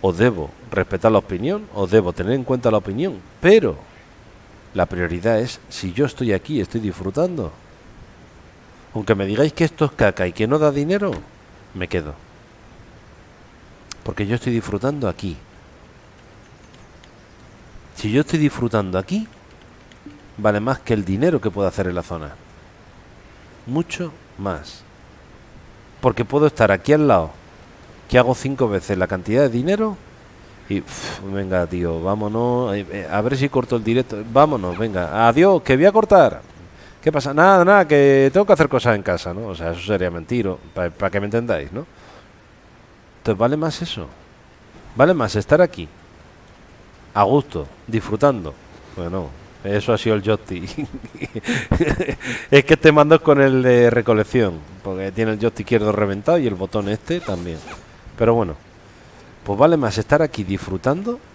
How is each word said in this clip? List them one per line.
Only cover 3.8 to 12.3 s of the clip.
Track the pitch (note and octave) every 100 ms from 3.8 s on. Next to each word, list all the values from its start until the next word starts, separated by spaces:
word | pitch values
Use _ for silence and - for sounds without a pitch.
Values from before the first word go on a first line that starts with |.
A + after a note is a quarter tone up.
| - - - - - - - - -
la | F#2+ F2
prioridad | F2+ F2 F2 G#2 A2+
es, | A#2+ - -
si | - F#2+
yo | F2+
estoy | C#3 - B2
aquí | F#2+ - D3+
y |
estoy | F2+ A#2+
disfrutando, | G#2 F2+ F#2 A2 F3+ E3+ F2 - - - - - - - - - - - - - -
aunque | A2 G2+
me | G2+ G2
digáis | G#2+ D3+
que | -
esto | D#3+ -
es | D3
caca | - G#2 - F2+
y |
que | E2+ A2
no | D3
da | D3+
dinero, | C#3+ D3 G3 G3 B2+ - - - - -
me | F#2 F2
quedo. | F2+ D2+ D2+ -